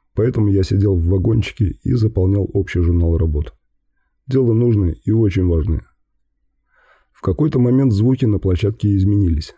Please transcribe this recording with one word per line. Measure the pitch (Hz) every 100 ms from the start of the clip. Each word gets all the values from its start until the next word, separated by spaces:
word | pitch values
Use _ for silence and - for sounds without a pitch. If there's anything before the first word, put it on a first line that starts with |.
| _
поэтому | - 117 113 104
я | 98
сидел | 92 101 101 92
в | 85
вагончике | 95 92 110 95 - 98 -
и | -
заполнял | 123 110 98 92 101 95
общий | 98 95 85
журнал | 87 87 85 82
работ. | 82 73 71 - _ _ _ _ _ _ -
Дело | 131 123
нужное | 113 120 107 90 -
и | -
очень | 110 107 95 90
важное. | 82 76 73 - _ _ _ _ _ _ _ _ _ _ _ _
В | _
какой-то | - - 151 135
момент | 123 127 135
звуки | 101 117 131
на | 120 98
площадке | 95 90 101 107 104 98
изменились. | 95 101 92 78 -